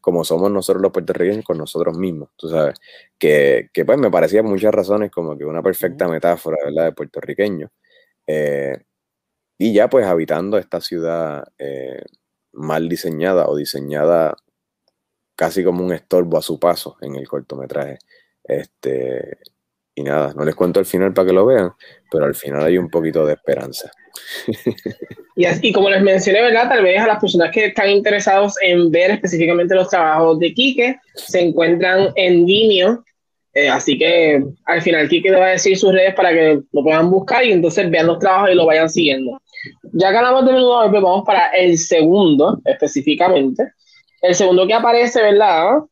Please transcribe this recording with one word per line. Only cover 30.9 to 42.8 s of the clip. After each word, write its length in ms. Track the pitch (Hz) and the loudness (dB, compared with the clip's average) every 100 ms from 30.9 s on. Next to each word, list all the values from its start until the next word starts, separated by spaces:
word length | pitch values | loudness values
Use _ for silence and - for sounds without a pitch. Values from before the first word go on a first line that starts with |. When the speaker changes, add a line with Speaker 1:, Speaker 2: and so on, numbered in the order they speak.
| 262 _ - | -4 _ -20
Speaker 3:
se 240 | - 185 | -4 0
encuentran 680 | 175 165 165 170 185 190 196 | 0 2 0 2 2 2 0
en 320 | - 185 175 175 | 0 2 4 4
Vimeo, 560 | 202 220 196 185 233 _ _ _ _ _ | 4 4 4 2 0 _ _ _ _ _
eh, 160 | - 143 | -2 0
así 300 | 127 - 131 | 0 -2 0
que 460 | 160 170 160 143 135 - - | 2 2 4 2 -2 -8 -4
al 140 | 165 | -2
final 280 | 165 165 147 | 0 0 0
Quique 220 | 170 180 | 0 2
le 80 | 190 | 4
va 60 | 185 | 4
a 40 | |
decir 260 | 185 190 190 | 2 0 2
sus 160 | 202 | 2
redes 220 | 185 185 | 4 2
para 160 | 185 185 | 2 2
que 300 | 165 156 147 - | 4 4 2 0
lo 140 | 147 | -2
puedan 260 | 139 156 170 | 2 2 2
buscar 340 | 190 190 247 | 2 0 0
y 60 | 254 | 2
entonces 400 | 185 165 165 185 | 2 2 0 0
vean 160 | 160 165 | 2 2
los 140 | 165 | 2
trabajos 300 | 196 190 202 | 2 2 4
y 20 | |
lo 100 | 180 160 | 4 4
vayan 220 | 156 160 | 4 2
siguiendo. 520 | 165 156 135 131 269 _ - - - - | 0 0 0 -6 -10 _ -18 -18 -20 -8
Ya 180 | 165 190 | 0 2
que 40 | 208 | 4
hablamos 280 | 247 262 262 | 4 4 4
de 60 | |
Menudo 180 | 262 247 247 | 4 4 4
Orbe, 220 | 214 208 | 4 4
vamos 240 | 190 185 202 | 2 2 2
para 220 | 196 170 | 2 2
el 300 | 185 180 170 | 2 2 2
segundo 840 | - 170 160 190 185 143 160 - | 2 2 4 4 4 4 2 0
específicamente. 1080 | - 135 | -2 -2